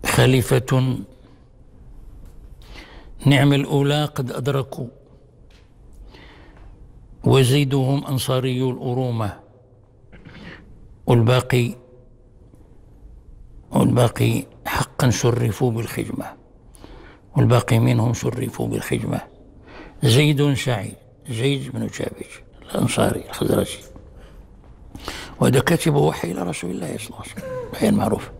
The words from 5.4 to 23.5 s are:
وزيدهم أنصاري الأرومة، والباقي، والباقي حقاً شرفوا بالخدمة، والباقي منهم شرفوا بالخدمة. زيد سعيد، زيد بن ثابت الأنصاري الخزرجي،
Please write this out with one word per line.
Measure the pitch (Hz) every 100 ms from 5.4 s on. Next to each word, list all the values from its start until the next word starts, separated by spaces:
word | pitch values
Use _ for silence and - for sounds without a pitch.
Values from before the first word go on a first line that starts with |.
| - - - - - - - - - - - - - - - - - -
وزيدهم | 120 131 123 143 139 139 131 139 143
أنصاري | 131 - 131 131 127
الأرومة، | 127 120 135 123 127 113 104 - - - _ - _ - - - - - - - - - - - -
والباقي، | 120 113 127 - 123 120 - - - - - - - - - - - - - - - - - - - -
والباقي | 135 123 120 120 - 117 117 - - -
حقاً | - 127 - 131
شرفوا | - 123 117 117 98 127
بالخدمة، | 113 113 - 107 - - - - - - - - - - - - -
والباقي | 117 120 - 117
منهم | 123 117 117
شرفوا | 117 - 110 - - 117
بالخدمة. | 113 - - 113 - - - - - - - - -
زيد | 127 120 151 143 147
سعيد، | 131 - 113 104 - - _ -
زيد | 110 135 139 131
بن | 113 107
ثابت | - - - - - - -
الأنصاري | - - - - - - -
الخزرجي، | - -